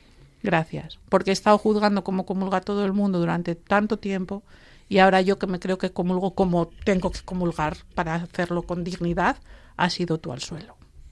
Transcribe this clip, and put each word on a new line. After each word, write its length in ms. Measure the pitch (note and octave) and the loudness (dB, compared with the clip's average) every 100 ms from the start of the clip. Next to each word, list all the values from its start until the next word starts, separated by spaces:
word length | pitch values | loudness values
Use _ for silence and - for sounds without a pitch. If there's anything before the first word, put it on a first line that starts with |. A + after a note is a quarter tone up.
| - - - _ | -20 -20 -20 _
Gracias, 580 | G3+ E3 D#3+ D3 D#3 - - | -2 0 -2 -8 -12 -18 -2
porque 220 | F#3+ F#3+ | 0 0
he 40 | |
estado 240 | F#3+ G#3+ G#3 | 0 4 4
juzgando 460 | G#3+ G#3 G#3 G3+ | 4 2 2 0
cómo 220 | G3 F#3+ F#3 | -2 -4 -4
comulga 340 | F#3+ F#3+ F#3 | -4 -2 -2
todo 240 | G3 G3+ G3 | -2 -2 0
el 60 | |
mundo 280 | G3+ G3+ F3+ | 0 2 2
durante 360 | E3+ E3 E3+ E3+ | 0 0 -2 -6
tanto 420 | - G3+ G#3+ G#3+ | 0 2 2 -2
tiempo 460 | G3+ F#3+ F3+ G3 - - - - - | -4 -6 -6 -10 -14 -20 -20 -20 0
y 80 | G3 | 6
ahora 240 | F#3+ F#3+ | 8 6
yo 180 | F#3 G3 | 4 0
que 80 | F#3+ | -2
me 100 | F3+ | -4
creo 180 | F#3 F#3 | -4 -2
que 140 | F#3 | -2
comulgo 420 | - F3+ F3+ F#3+ - | -2 -2 0 -2 0
como 340 | F#3 F3 E3 - | 2 2 0 -2
tengo 280 | - F#3 F#3 | 0 0 0
que 100 | - | -6
comulgar 560 | - F3+ F3 D#3+ D3+ - - - | -8 -4 -2 -2 -4 -4 -6 -4
para 200 | E3 E3+ | -2 -4
hacerlo 480 | F3 - F3 F3 | -4 -4 -2 -2
con 200 | E3+ F3 | -4 -6
dignidad, 540 | F3 F3 E3+ F3 F#3+ C4+ - - - - | -6 -4 -2 0 0 -2 -10 -20 -14 -2
has 200 | F3 - | -2 0
ido 160 | F3 D#3+ | -2 -4
tú 140 | D#3+ | -6
al 80 | C3+ | -10
suelo. 340 | - D#3 - - - - - | -10 -12 -14 -20 -20 -20 -20